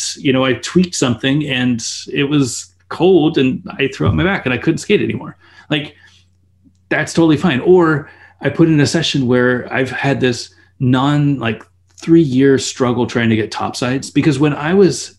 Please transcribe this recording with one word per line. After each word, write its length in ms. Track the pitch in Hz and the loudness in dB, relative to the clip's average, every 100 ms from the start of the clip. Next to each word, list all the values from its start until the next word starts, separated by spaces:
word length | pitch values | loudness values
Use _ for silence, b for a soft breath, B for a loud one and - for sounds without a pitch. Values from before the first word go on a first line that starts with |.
| - - | -8 -4
you 160 | 151 | 0
know, 100 | 127 | 2
I 100 | 131 117 | 0 -2
tweaked 400 | - 175 180 - | 0 0 0 0
something 520 | 131 117 135 147 143 | -2 0 0 -2 -2
and 340 | 127 127 117 - - - | -2 -2 -2 -6 -12 -8
it 140 | 127 139 | -4 0
was 480 | 147 127 - - _ - | 0 0 -4 -14 _ -16
cold 480 | - 175 180 151 160 | 0 4 4 4 2
and 240 | 131 - - - | 0 -2 -10 -6
I 80 | - | -6
threw 140 | - 123 | -2 0
out 80 | 156 | 2
my 80 | 175 | 0
back 200 | 190 131 | -2 -2
and 80 | |
I 40 | 120 | -2
couldn't 220 | 160 151 | -2 -2
skate 220 | - 202 | 0 0
anymore. 360 | - 87 - - b b b | 0 -6 -10 -18 b b b
Like, 260 | 151 147 b b b b _ _ _ _ _ - | -6 -6 b b b b _ _ _ _ _ -6
that's 240 | 147 147 | -4 -2
totally 240 | - 165 147 | 2 2 4
fine. 220 | 180 127 | 2 0
Or 480 | 170 185 160 147 B B B B | 4 4 4 0 B B B B
I 80 | 139 | -6
put 180 | - 160 | 2 2
in 120 | 151 | 4
a 40 | 131 | 2
session 400 | 165 - 143 123 | 0 -2 -2 0
where 440 | 123 123 123 113 | 2 2 0 -4
I've 200 | 123 123 | -4 -4
had 280 | - 139 120 | -4 -2 0
this 340 | 127 120 - b b b | 0 -2 -10 b b b
non, 600 | 127 127 139 147 143 135 | 0 2 2 0 0 -2
like, 240 | 117 110 - _ _ _ | -4 -6 -12 _ _ _
three-year 560 | - 165 151 127 139 131 | 2 4 4 2 4 2
struggle 480 | - - 123 120 113 | 0 -2 -2 0 -2
trying 220 | 123 113 | 0 0
to 60 | 113 | 0
get 120 | 107 | -2
topsides, 600 | - 104 - 123 131 - | -6 -8 -4 -4 -4 -2
because 260 | 151 160 131 | 0 0 2
when 140 | 147 | 0
I 200 | 139 151 | -2 0
was 440 | 190 180 127 - | 4 4 2 -10